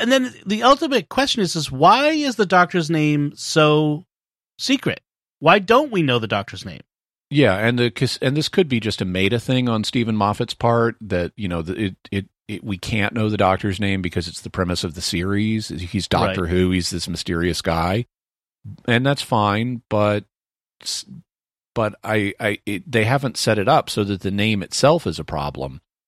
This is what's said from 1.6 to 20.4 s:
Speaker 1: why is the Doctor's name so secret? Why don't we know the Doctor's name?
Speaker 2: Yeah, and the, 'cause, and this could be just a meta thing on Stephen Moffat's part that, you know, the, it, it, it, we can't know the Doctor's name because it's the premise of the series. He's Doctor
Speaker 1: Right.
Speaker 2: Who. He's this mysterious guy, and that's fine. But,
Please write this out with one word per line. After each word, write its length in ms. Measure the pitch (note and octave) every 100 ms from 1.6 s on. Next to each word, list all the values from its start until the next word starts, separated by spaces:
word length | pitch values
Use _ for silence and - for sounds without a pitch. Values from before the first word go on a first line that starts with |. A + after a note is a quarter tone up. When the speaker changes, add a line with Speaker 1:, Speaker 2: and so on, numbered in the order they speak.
| C#3
Speaker 1:
why 380 | C3 E3 A#3 D4
is 280 | D#4 C#4+ A3+
the 100 | F#3
Doctor's 420 | F#3 F3 - D3+
name 460 | D#3+ D3+ D3 D3 -
so 680 | - D#3+ D3+ D3+ D3+ D3+ - _ _ _ _ -
secret? 440 | - C4+ - F2 _ _ _ -
Why 180 | D#3 G3+
don't 340 | F#3 A#3+ D4+
we 80 | G3+
know 160 | C#3+ B2
the 80 | G#2+
Doctor's 380 | G#2 G2 -
name? 160 | G2 D2+ - _ _ _ -
Speaker 2:
Yeah, 260 | D3 A#2+ F#2
and 200 | A#2 A#2+
the, 120 | A#2+
'cause, 280 | - C3 -
and 120 | C3
this 140 | D3 D3
could 220 | - D#3+
be 100 | A#2+
just 220 | G#2+ -
a 20 |
meta 340 | F#2 F#2 G2 A#2
thing 300 | - B2+ B2
on 160 | A2+
Stephen 320 | G#2 B2+ A2+ G#2+
Moffat's 380 | G#2 G#2 B2
part 420 | - A#2 A#2 A#2 -
that, 300 | G#2 F#2 E2+ -
you 100 | G2+
know, 120 | E2+
the, 140 | D#2+ F2+ G2+
it, 100 | - -
it, 160 | G2 F#2+ _ -
it, 160 | G#2
we 140 | G#2+ F#2+
can't 340 | - A2 G#2
know 160 | A#2 G#2+
the 80 | G#2
Doctor's 420 | F#2+ F#2 G2+ F#2+
name 220 | G2+ F#2+
because 280 | F2 F2+ E2
it's 120 | -
the 80 | -
premise 320 | - F2+ F2
of 120 | F2+
the 80 | D#2+
series. 680 | - E2+ F#2 G2+ G#2+ A2 -
He's 400 | - F2 G2+ -
Doctor 340 | F2+ F2 F#2+
Speaker 1:
Right. 60 | E2+
Speaker 2:
Who. 200 | F2+ F#2
He's 180 | F#2 E2+
this 160 | F2+ F#2+
mysterious 520 | E2+ - E2+ F2 E2
guy, 460 | - E2 F2 G#2+ A#2+ _ _ _ _ _ G2+ - -
and 180 | A#2+
that's 180 | C3+ C#3
fine. 600 | - A#2 G#2 G#2 A#2+ A#2+ -
But, 340 | G#2+ G#2 G#2 - _